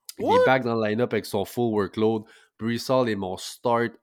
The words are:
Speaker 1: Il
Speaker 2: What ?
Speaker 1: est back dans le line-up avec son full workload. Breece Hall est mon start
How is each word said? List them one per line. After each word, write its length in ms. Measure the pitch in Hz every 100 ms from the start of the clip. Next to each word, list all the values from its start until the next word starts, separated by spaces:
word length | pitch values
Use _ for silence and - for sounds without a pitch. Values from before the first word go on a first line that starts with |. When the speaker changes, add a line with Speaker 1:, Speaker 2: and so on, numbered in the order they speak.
| - -
Speaker 1:
Il 80 | 247
Speaker 2:
What ? 160 | 480
Speaker 1:
est 40 | 508
back 180 | 131 123
dans 100 | 113
le 100 | 107
line-up 280 | 107 120
avec 120 | 110 -
son 200 | 104 95
full 280 | - 120
workload. 500 | 107 92 - 110 113 107 - _ -
Breece 300 | 110 117 -
Hall 180 | 131 120
est 80 | 101
mon 220 | 92 95
start 560 | - - 123 117 117 -